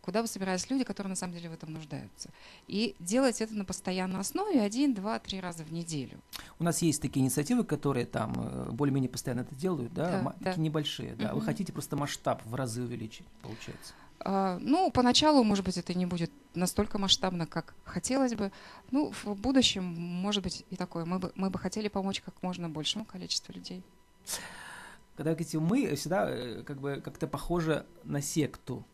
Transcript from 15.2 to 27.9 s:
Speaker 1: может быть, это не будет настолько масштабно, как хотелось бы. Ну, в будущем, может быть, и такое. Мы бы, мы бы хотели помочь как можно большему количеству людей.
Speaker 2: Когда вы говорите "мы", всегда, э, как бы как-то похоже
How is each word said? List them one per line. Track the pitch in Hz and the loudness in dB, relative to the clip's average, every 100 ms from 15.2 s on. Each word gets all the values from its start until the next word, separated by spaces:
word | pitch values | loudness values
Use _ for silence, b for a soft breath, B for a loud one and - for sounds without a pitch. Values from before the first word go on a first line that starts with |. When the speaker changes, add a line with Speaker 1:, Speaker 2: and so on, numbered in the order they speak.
| 302 294 | 8 8
Speaker 1:
может | 220 202 | 8 4
быть, | 185 180 | 2 -2
это | - | -2
не | 180 180 | 0 0
будет | 175 165 - - | 0 -2 -4 -10
настолько | - 185 - 208 208 | 0 0 2 0 2
масштабно, | 196 - 185 180 | 4 4 4 0
как | 160 - - - | -2 -4 -6 -12
хотелось | - - - 262 262 | -6 -4 0 2 2
бы. | 226 196 B B B - | 2 -2 B B B -2
Ну, | 262 302 - | 0 0 -2
в | - | -6
будущем, | 202 226 269 233 - | -2 4 6 6 4
может | 180 165 170 175 190 208 | -4 -4 -4 -2 0 0
быть, | 180 - - | -2 -6 -10
и | 180 | -6
такое. | 180 170 | -6 -4
Мы | 165 185 | -2 -2
бы, | 180 | -2
мы | - 190 | -2 -2
бы | 185 | -2
хотели | 180 214 214 | -4 -4 -2
помочь | 202 196 196 | -2 -2 -4
как | - - | -6 -8
можно | 185 180 170 | -6 -4 -6
большему | 151 151 208 | -4 -4 -4
количеству | 220 185 175 - - | -6 -10 -4 -4 -4
людей. | 180 180 185 - - - - - B B B B B B B - - | -14 -10 -12 -14 -20 -20 -20 -8 B B B B B B B -20 -4
Speaker 2:
Когда | 156 | 0
вы | 160 | 0
говорите | 165 156 | 0 0
"мы", | 160 240 269 143 | 2 4 2 0
всегда, | - 185 190 | 0 2 2
э, | 127 123 110 | -2 -6 -8
как | - 139 | -8 -6
бы | 139 139 | -4 -4
как-то | - - 160 | -6 -6 -6
похоже | 139 - 175 160 151 - | -4 0 0 2 0 0